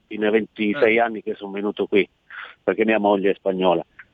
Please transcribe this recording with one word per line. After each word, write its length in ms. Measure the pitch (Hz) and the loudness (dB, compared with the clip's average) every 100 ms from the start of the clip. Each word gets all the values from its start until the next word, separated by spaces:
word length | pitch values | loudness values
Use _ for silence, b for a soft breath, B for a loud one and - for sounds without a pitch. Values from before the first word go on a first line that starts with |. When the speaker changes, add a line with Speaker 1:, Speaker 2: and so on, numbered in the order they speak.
| - | -14
Speaker 1:
fino 180 | 107 107 | -2 2
ai 60 | |
ventisei 640 | 107 104 - 104 95 113 113 | 2 0 -4 -2 2 2 4
Speaker 2:
Eh. 40 | |
Speaker 1:
anni 220 | 117 107 | 0 -4
che 140 | 107 101 | -10 -10
sono 160 | 101 | -10
venuto 340 | 98 101 98 98 | -6 -6 -4 0
qui, 200 | 104 90 _ _ B B B | 0 0 _ _ B B B
perché 220 | - 95 110 | -4 0 2
mia 140 | 107 | 2
moglie 320 | 104 101 98 | 2 2 2
è 40 | 90 | -2
spagnola. 500 | 98 92 92 85 - b b | -2 0 2 0 -2 b b